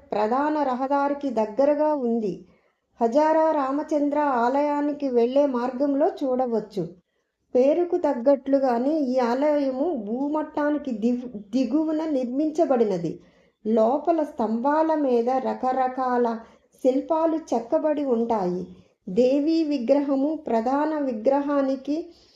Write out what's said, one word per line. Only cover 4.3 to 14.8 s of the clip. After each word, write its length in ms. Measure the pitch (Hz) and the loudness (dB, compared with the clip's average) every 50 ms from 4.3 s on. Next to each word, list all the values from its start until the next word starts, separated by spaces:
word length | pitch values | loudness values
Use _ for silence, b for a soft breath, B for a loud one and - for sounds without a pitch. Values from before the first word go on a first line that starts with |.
| 262 233 233 247 269 285 294 294 285 294 294 294 285 294 285 269 | 0 2 2 2 2 2 0 0 0 0 -2 -2 -2 -2 -2 0
వెళ్ళే 360 | 240 233 233 247 254 277 294 | 2 2 2 2 4 2 2
మార్గంలో 640 | 277 247 240 240 262 254 247 285 285 277 277 311 381 - - 294 | 2 0 -2 -4 -4 -2 -2 0 0 2 2 0 0 0 -2 -2
చూడవచ్చు. 640 | 262 254 247 254 240 226 214 214 - - 196 165 165 - - _ _ _ _ _ _ _ _ _ _ - | -2 0 0 0 0 -2 -2 -4 -4 -6 -6 -8 -8 -10 -16 _ _ _ _ _ _ _ _ _ _ 2
పేరుకు 420 | 247 254 277 302 349 349 339 349 | 4 4 4 4 2 0 0 0
తగ్గట్లుగానే 960 | 349 330 294 277 247 233 277 285 269 - 269 269 277 269 262 233 233 254 277 320 | 0 0 0 -2 0 2 2 2 2 2 0 0 2 2 2 0 0 0 0 0
ఈ 200 | 320 285 247 254 | 0 0 0 0
ఆలయము 760 | 262 247 233 240 262 294 302 294 294 277 269 262 262 294 359 330 | 0 0 0 0 0 2 2 2 2 0 -2 -2 -2 -2 -2 -2
భూమట్టానికి 960 | 240 202 202 226 254 277 294 302 302 302 302 - 302 294 294 302 285 294 269 | -4 -6 -6 -4 -4 -4 -2 -2 -4 -4 -4 -4 -2 -2 0 -2 -2 -4 -6
దివ్-, 380 | 240 196 208 240 247 247 254 - - | -4 -2 0 0 0 -2 -6 -10 -12
దిగువన 640 | 208 202 - - 262 254 214 247 311 311 311 311 302 320 320 | -14 -10 -4 -2 -2 0 0 0 0 0 0 -2 -2 -2 -2
నిర్మించబడినది. 1120 | 294 262 254 233 247 269 320 311 302 349 330 262 262 233 220 208 185 170 170 160 - b b b b b b b b _ - | -2 -2 -2 -2 -2 -2 -2 0 0 0 2 2 2 2 2 2 0 -2 -4 -6 -6 b b b b b b b b _ -4
లోపల 560 | 214 220 220 220 226 269 302 294 349 339 320 302 | 0 2 4 4 4 2 0 0 0 0 0 -2
స్తంభాల 720 | 294 - - 226 220 220 233 240 285 294 311 | -4 -4 -4 -4 -2 -2 -2 0 0 2 2